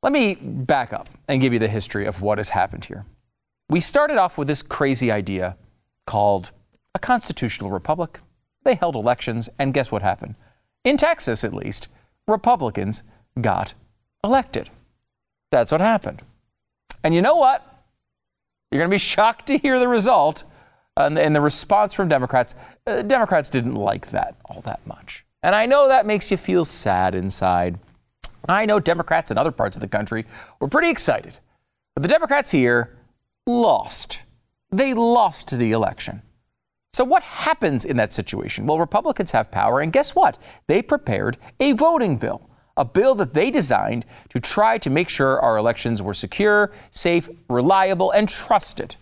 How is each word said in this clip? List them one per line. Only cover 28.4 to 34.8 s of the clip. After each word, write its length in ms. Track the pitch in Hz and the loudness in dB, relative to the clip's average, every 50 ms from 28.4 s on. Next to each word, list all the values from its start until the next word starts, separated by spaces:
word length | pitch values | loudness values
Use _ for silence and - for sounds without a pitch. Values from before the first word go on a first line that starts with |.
| - - | -4 -2
I 160 | 175 202 220 | 0 0 2
know 160 | 214 208 208 | 2 2 2
Democrats 500 | 147 - 165 170 165 - 160 165 160 - | 2 0 0 0 0 -2 -2 -2 -2 -2
in 60 | 110 101 | -2 0
other 160 | 135 165 147 | 0 0 0
parts 240 | - - 101 - - | -2 -4 -4 -4 -8
of 40 | |
the 60 | - 95 | -10 -4
country 380 | - 104 107 104 113 110 113 - - - - - - _ | -4 -4 -4 -4 -6 -8 -8 -10 -14 -20 -20 -20 -10 _
were 80 | - 139 | -8 0
pretty 220 | - 294 339 339 | 0 2 2 2
excited. 480 | 311 - - - 127 104 - - - - _ _ _ _ _ _ _ _ _ _ _ | 0 0 0 -2 -2 -2 -4 -12 -20 -20 _ _ _ _ _ _ _ _ _ _ _
But 80 | - 139 | -6 -2
the 60 | 175 | 2
Democrats 420 | 285 320 339 - 277 285 277 - | 2 2 2 2 0 0 0 0
here 460 | - 156 127 120 120 120 120 - - - _ _ _ _ _ _ _ _ _ - | 2 2 4 4 4 2 0 -2 -8 -20 _ _ _ _ _ _ _ _ _ -2
lost. 760 | 240 240 233 208 143 104 - - - - - - - - - _ _ _ _ _ _ _ _ _ | 0 2 4 4 2 2 0 -4 -4 -4 -4 -6 -8 -14 -14 _ _ _ _ _ _ _ _ _
They 240 | - 190 | -2 0